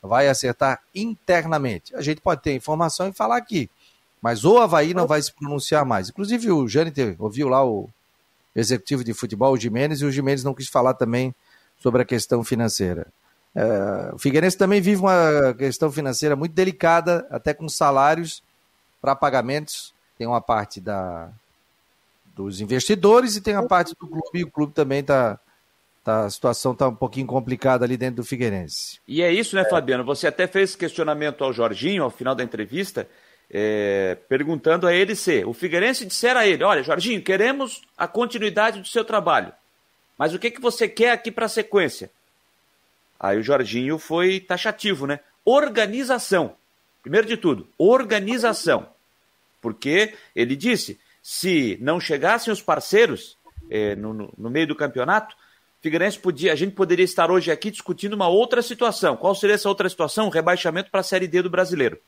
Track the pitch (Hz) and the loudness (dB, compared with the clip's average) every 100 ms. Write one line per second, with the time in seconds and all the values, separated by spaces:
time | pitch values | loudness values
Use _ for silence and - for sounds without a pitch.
0 | 98 120 139 135 127 - 139 127 _ 190 | 0 2 4 2 -2 0 0 -2 _ -8
1 | 226 220 - 175 160 156 135 92 - 254 | -8 -6 0 0 2 -2 -2 -4 -8 -6
2 | 147 151 - 156 160 131 - 156 170 - | -4 -2 -2 -2 -2 -4 -4 -2 -2 -2
3 | 190 190 220 240 233 190 113 _ _ _ | -6 -2 -2 -2 -2 -4 -4 _ _ _
4 | _ _ 117 113 156 240 220 160 156 180 | _ _ -4 2 6 6 6 4 2 0
5 | 165 151 143 _ 143 143 - 151 139 104 | 2 0 -2 _ -8 -6 0 2 2 0
6 | 92 - 202 240 226 165 120 123 165 139 | -2 -8 -4 -2 2 2 2 0 0 0
7 | 120 85 107 110 143 131 131 107 - _ | -2 -2 -6 -2 2 4 4 0 -6 _
8 | _ _ _ _ _ - 110 123 - 139 | _ _ _ _ _ -4 0 -2 -2 -4
9 | 120 107 113 104 131 131 117 113 147 147 | -4 -6 -6 0 2 2 0 -2 -2 -2
10 | 143 135 135 139 131 131 131 135 123 127 | -2 0 0 -2 -2 -6 -2 2 2 2
11 | 117 120 131 - _ _ _ _ 131 123 | 0 0 -2 -6 _ _ _ _ 0 2
12 | 120 120 - 120 113 117 117 - 95 85 | 2 -2 0 -2 0 -2 0 0 -2 -4
13 | - _ _ _ _ - 107 104 101 98 | -10 _ _ _ _ -2 0 0 -2 -4
14 | - - 139 143 180 185 190 202 185 202 | -8 -4 0 2 2 2 4 4 4 2
15 | 190 180 160 151 135 120 135 120 156 139 | 4 6 6 4 2 2 -4 0 -2 -2
16 | 139 120 151 139 165 160 185 - 165 170 | -4 -2 0 0 -2 0 0 2 2 4
17 | 160 170 - 120 - 147 160 - 151 135 | 2 -2 -2 -4 -4 -4 -6 0 2 6
18 | 143 165 165 - _ _ _ _ _ _ | 4 2 -4 -12 _ _ _ _ _ _
19 | 131 139 143 131 120 147 151 - - _ | -2 2 2 2 0 -4 -6 -12 -14 _
20 | _ _ 117 120 - 110 104 98 92 101 | _ _ -2 -2 0 -2 -2 -10 -6 -6
21 | 92 85 85 110 _ _ _ _ _ _ | -6 -8 -14 -20 _ _ _ _ _ _
22 | _ _ _ - 98 95 104 127 - 208 | _ _ _ -12 -10 -8 -4 -2 0 4
23 | 202 233 247 208 214 202 190 180 170 165 | 6 6 4 -4 -2 -2 2 2 0 -6
24 | 170 160 160 175 165 - 151 156 143 139 | -10 -10 -8 -6 -6 -4 -2 0 0 0
25 | 139 139 117 101 _ _ _ _ _ _ | 2 2 2 -2 _ _ _ _ _ _
26 | - 110 104 - 131 117 135 120 135 110 | -2 0 -2 -2 -2 0 -4 0 -2 0
27 | 127 131 127 127 120 127 135 127 123 123 | -6 -6 -4 -4 -4 -2 2 2 0 -2
28 | 127 120 117 127 120 98 80 - - - | -4 -6 -8 -4 -2 -2 -6 -10 -12 -16
29 | - 147 175 185 226 196 185 170 131 127 | -6 0 2 2 0 0 2 0 0 -2
30 | 123 143 160 147 180 196 190 - 170 - | -2 -2 -2 0 -2 0 0 -2 -6 -2
31 | 151 147 151 - 135 117 117 98 139 196 | -2 -2 -4 -2 -4 0 -2 0 -2 -2
32 | 131 - 131 131 123 110 104 160 196 - | -4 -4 -4 -4 -4 -6 -8 -6 -6 -8
33 | - _ _ _ _ - 107 107 101 98 | -10 _ _ _ _ -2 -2 0 0 0
34 | 95 90 _ 135 147 156 160 170 175 175 | 0 -4 _ -2 0 0 2 2 4 2
35 | 196 208 - 135 98 120 175 170 220 262 | 2 0 0 0 0 -6 -2 0 0 -2
36 | 202 - 240 254 214 151 180 160 135 160 | -6 -2 2 4 2 4 2 2 0 -2
37 | 190 214 - 190 226 277 262 - _ - | -2 -4 -2 2 2 0 -6 -10 _ -8
38 | 170 208 240 240 214 185 220 202 185 233 | -4 -2 -2 -2 -2 0 0 -2 -4 -4
39 | 220 220 175 135 92 _ _ _ _ _ | 0 -2 2 0 -2 _ _ _ _ _
40 | _ - 156 180 233 233 240 233 226 226 | _ -4 -4 -2 -6 -2 -4 0 -2 2
41 | 240 226 233 214 220 - 214 202 156 - | 2 2 -4 -6 -4 -4 0 0 0 -4
42 | 95 _ _ _ _ _ _ _ _ _ | -16 _ _ _ _ _ _ _ _ _
43 | _ _ 98 101 110 139 110 113 127 156 | _ _ -2 -2 2 0 0 -2 -2 -4
44 | - 165 185 190 185 180 220 208 - 165 | -2 0 0 0 -4 -4 -4 -4 -4 -2
45 | 139 143 _ _ - 269 294 220 202 233 | -4 -6 _ _ 4 4 4 0 -2 -2
46 | 254 247 - 185 127 - _ _ _ _ | -2 -2 2 0 0 -6 _ _ _ _
47 | 120 185 214 - - 113 - _ 180 262 | 0 0 0 0 0 -2 -6 _ 6 6
48 | 226 214 196 247 226 208 170 120 - _ | 4 -2 -2 0 0 0 0 0 -2 _
49 | _ _ _ _ _ _ 113 107 135 170 | _ _ _ _ _ _ -10 -6 0 0
50 | 214 214 - - 120 139 208 220 - 98 | 0 -6 -12 -4 -2 -2 0 -2 -4 -14
51 | _ _ - - 185 170 120 95 127 170 | _ _ -14 -6 0 0 0 -2 -2 -2
52 | - 147 160 233 - 208 - 147 - 202 | -2 -2 0 0 -2 -4 -2 -2 2 4
53 | 226 117 - _ - - - 107 104 101 | 4 0 -10 _ -20 -20 -8 -2 -2 -4
54 | 107 110 104 - 113 139 156 156 147 127 | -8 -10 -12 -12 -6 -2 -2 -2 -4 -2
55 | 131 208 214 - _ _ _ _ 160 160 | 0 0 -2 -20 _ _ _ _ -4 -2
56 | 190 208 185 139 180 151 190 190 180 170 | -2 -2 -4 0 0 0 -2 -2 0 2
57 | 180 - 165 185 170 151 208 - - 170 | 2 2 4 2 2 -4 -4 -10 -10 -8
58 | 202 208 180 185 240 240 240 233 240 - | -6 -2 2 4 4 0 -2 -2 -2 2
59 | 175 123 185 196 202 208 202 196 185 - | 0 2 0 0 2 2 0 0 -2 -2
60 | 151 - 214 160 160 180 175 165 196 196 | -2 0 0 0 0 0 0 -4 -4 -4
61 | 185 185 180 175 180 175 185 170 120 - | 0 -2 0 0 0 0 0 2 0 -2